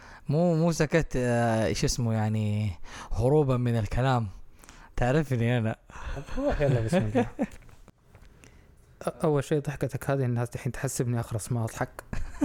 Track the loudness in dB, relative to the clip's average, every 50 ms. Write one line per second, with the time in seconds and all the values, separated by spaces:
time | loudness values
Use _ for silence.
0 | -20 -20 -20 -10 -4 0 2 4 4 4 4 4 4 2 4 2 2 2 4 2
1 | 2 2 0 0 2 2 2 4 4 4 4 2 2 2 2 0 0 -2 0 0
2 | 0 0 0 0 0 0 0 0 0 0 0 0 0 -2 -4 -6 -10 -12 -12 -14
3 | -8 -4 -2 0 2 4 4 4 4 4 2 2 2 2 0 0 0 0 0 0
4 | 2 2 2 2 0 -2 -8 -12 -16 -18 -20 -20 -20 -20 -20 -20 -20 -6 -2 0
5 | 2 4 4 2 2 0 0 0 2 2 2 2 0 0 -4 -6 -10 -18 -16 -12
6 | -10 -8 -8 -8 -6 -6 -4 -2 0 0 0 2 2 2 2 2 2 2 2 2
7 | 2 2 2 0 0 0 -2 -4 -6 -6 -6 -10 -20 -20 -20 -20 -20 -20 -20 _
8 | _ _ -20 -20 -20 -20 -20 -20 -20 -20 -20 -20 -20 -20 -20 -20 -20 -20 -20 -8
9 | -6 -6 -4 0 0 2 2 2 0 0 -2 -2 -2 -4 -4 -4 -4 -4 -4 -4
10 | -2 -2 0 0 0 0 0 -2 -2 -4 -6 -6 -6 -6 -4 -4 -4 -4 -2 -2
11 | -2 0 -2 -2 -2 -4 -6 -6 -4 -2 -2 -2 -2 -4 -4 -6 -6 -6 -8 -12
12 | -12 -6 -4 -4 -4 -4 -2 0 0